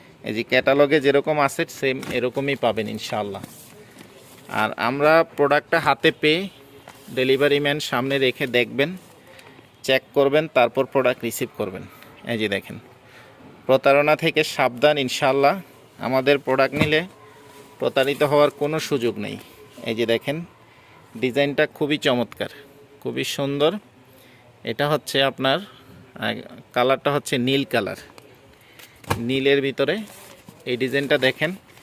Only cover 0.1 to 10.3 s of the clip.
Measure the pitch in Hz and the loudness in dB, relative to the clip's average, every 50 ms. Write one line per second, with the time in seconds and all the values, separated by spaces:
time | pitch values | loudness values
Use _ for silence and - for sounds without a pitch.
0.1 | - - - 113 110 110 117 - 131 127 127 131 135 143 147 139 151 156 131 139 | -20 -14 -10 -8 -6 -6 -4 0 0 0 2 2 4 4 4 4 4 2 2 2
1.1 | 135 143 139 160 151 151 143 135 - - 165 - - - - 135 131 135 - - | 2 2 2 0 0 0 0 0 0 -2 -6 -6 -6 -6 -4 -4 -4 -4 -6 -6
2.1 | - 123 117 127 117 135 135 139 139 120 - 117 104 113 107 107 110 107 - - | -6 -4 -4 -4 -4 -4 -4 -4 -4 -2 0 -2 0 -2 -4 -6 -6 -10 -8 -8
3.1 | 123 107 104 104 98 98 - - - - - - - - - - - - - - | -6 -6 -6 -6 -8 -12 -14 -16 -20 -20 -20 -20 -20 -20 -20 -20 -20 -20 -20 -20
4.1 | - - - - - - - - - 107 107 107 - - 107 117 131 143 143 151 | -20 -20 -20 -20 -20 -20 -14 -8 -4 -2 -2 -2 -2 -4 -4 -4 -2 2 2 4
5.1 | 160 165 160 - - - 143 139 147 147 - - - 165 147 151 135 - - 160 | 4 4 4 2 0 0 0 2 2 0 0 0 -2 0 2 2 0 2 2 0
6.1 | - - - 151 156 175 196 185 - - - - - - - - - - - - | 0 2 2 2 2 0 -2 -8 -12 -18 -20 -20 -20 -20 -20 -20 -20 -20 -18 -10
7.1 | 123 127 127 131 135 131 143 147 143 143 147 143 143 151 - - - 123 127 135 | -4 -2 0 2 2 2 2 2 2 2 0 0 -2 -4 -4 -4 -4 -2 -2 0
8.1 | 139 139 135 127 123 - 147 127 117 123 123 113 117 123 139 160 185 185 - - | 0 0 0 0 0 -2 -4 -2 0 0 0 0 0 -2 -2 -2 -4 -10 -16 -20
9.1 | - - - - - - - - - - - _ _ _ - - 131 131 - - | -20 -20 -20 -20 -20 -20 -20 -20 -20 -20 -20 _ _ _ -2 0 0 0 0 0
10.1 | - 147 139 139 | 0 2 2 4